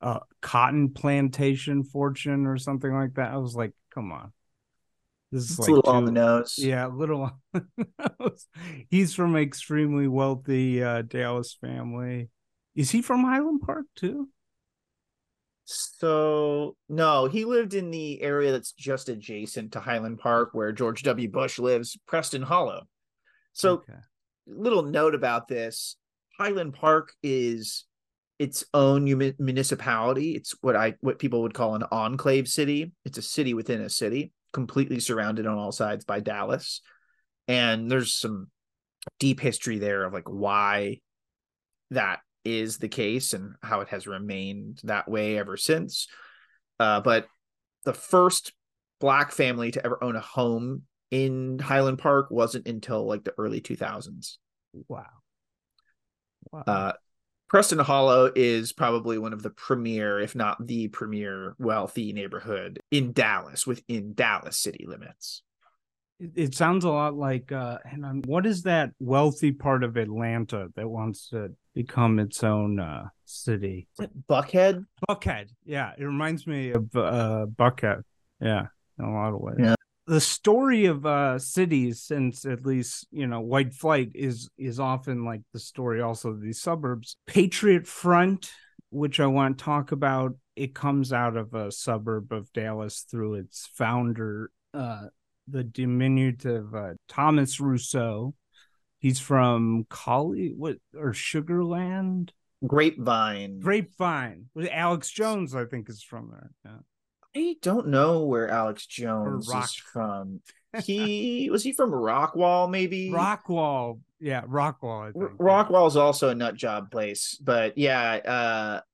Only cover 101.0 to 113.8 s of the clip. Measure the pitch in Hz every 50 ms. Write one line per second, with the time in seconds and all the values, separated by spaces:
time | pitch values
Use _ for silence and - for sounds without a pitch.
101 | 151 131 110 - - - - 156 151 170 175 175 175 170 175 175 185 180 185 190
102 | 190 185 185 180 175 - - _ _ _ _ - 135 120 143 147 156 160 156 -
103 | 113 123 117 113 110 107 104 101 101 98 98 95 92 190 202 220 175 - _ -
104 | 185 175 160 139 127 113 87 82 117 131 - 160 165 170 - 160 175 175 175 156
105 | - - - 208 214 220 214 196 175 131 131 127 120 120 131 120 104 120 110 107
106 | - - 120 113 113 113 110 104 - - _ _ - 104 107 117 - _ _ _
107 | _ _ _ _ _ _ - 285 330 349 320 - - 180 202 247 - 147 139 135
108 | 147 160 170 160 156 143 123 117 113 - 110 113 110 110 104 - - - - -
109 | 120 113 110 107 107 139 135 127 - 117 127 123 123 120 - - - - - 120
110 | 110 104 101 98 98 95 95 - - - - _ _ _ - 220 - - 196 208
111 | 214 208 208 208 220 247 240 247 269 294 196 226 220 269 254 - 262 226 147 123
112 | 110 110 120 139 151 - - 165 180 175 180 180 180 180 185 190 185 170 190 185
113 | 185 190 170 170 175 202 208 196 - - 175 160 156 147 139 131